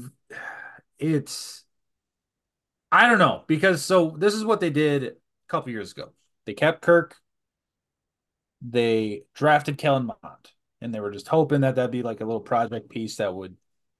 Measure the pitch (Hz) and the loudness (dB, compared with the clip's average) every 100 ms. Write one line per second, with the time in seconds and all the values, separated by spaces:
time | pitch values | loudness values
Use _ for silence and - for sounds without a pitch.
0 | 120 - _ - - - - - _ _ | -6 -18 _ -18 -16 -16 -18 -20 _ _
1 | 151 151 - - - - _ _ _ _ | -2 -2 -4 -12 -14 -18 _ _ _ _
2 | _ _ _ _ _ _ _ _ _ 175 | _ _ _ _ _ _ _ _ _ 4
3 | 240 226 160 98 - 156 190 175 - 185 | 6 6 4 2 -2 2 2 2 2 2
4 | 160 156 196 208 214 208 180 143 151 143 | 2 2 0 0 0 0 0 0 2 0
5 | 127 - _ _ _ 165 127 113 92 - | -2 -10 _ _ _ -6 -6 -10 -10 -14
6 | - _ _ _ - 107 151 160 - 170 | -18 _ _ _ -12 0 0 2 4 4
7 | 165 - _ _ _ _ _ _ _ _ | 4 -8 _ _ _ _ _ _ _ _
8 | _ _ _ _ _ _ 123 120 117 113 | _ _ _ _ _ _ -4 0 2 0
9 | 107 104 - - 147 147 143 143 151 135 | -2 -6 -14 0 4 4 2 -2 0 0
10 | 120 - 76 - _ _ _ _ 117 110 | -2 -8 -18 -20 _ _ _ _ -10 -8
11 | 104 101 - 160 151 143 135 127 123 123 | -8 -8 -2 0 2 2 2 0 -2 -4
12 | 117 107 110 113 104 120 117 110 - 120 | -6 -6 -6 -6 -2 -2 -2 -6 -10 -10
13 | 110 - 104 92 92 92 _ _ _ | -8 -4 -6 -6 -12 -18 _ _ _